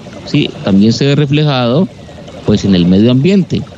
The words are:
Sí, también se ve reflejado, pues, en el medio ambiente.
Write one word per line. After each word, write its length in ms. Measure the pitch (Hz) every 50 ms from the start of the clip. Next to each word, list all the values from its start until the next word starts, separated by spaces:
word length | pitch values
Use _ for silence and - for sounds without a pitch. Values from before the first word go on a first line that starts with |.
| - - - - -
Sí, 240 | - - 143 - - - - -
también 260 | - 95 98 104 113
se 140 | 117 - 143
ve 100 | 139 143
reflejado, 720 | 143 147 139 143 147 151 151 139 127 123 117 120 156 190 - - - - - - - - - - - -
pues, 200 | - 104 101 -
en 100 | 101 98
el 100 | 90 87
medio 260 | 87 92 98 107 120
ambiente. 500 | 123 131 139 175 202 202 165 - 147 127 - - -